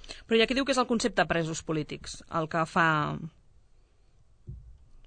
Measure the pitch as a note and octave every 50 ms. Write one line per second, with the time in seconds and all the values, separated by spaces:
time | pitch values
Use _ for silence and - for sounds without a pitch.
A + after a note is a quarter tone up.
0 | - - - - - - A3+ A3+ A3+ A3 B3 C4+ C#4 C#4 C4+ B3+ A#3+ - A#3+ A3
1 | - A#3 F#3+ - F3 D#3 E3+ E3+ E3 D#3 D#3+ - - - D#3+ D#3 D3 - D#3 D3+
2 | - - - - - - - E3+ D#3 D#3 - E3 D#3+ D#3+ - F#3+ E3 D#3+ D#3 D3+
3 | D3 D3 D3+ - D#3+ D#3+ - - _ - - - - _ - - - _ _ _
4 | _ _ _ - - - - _ - - - - - - - - - - - -
5 | -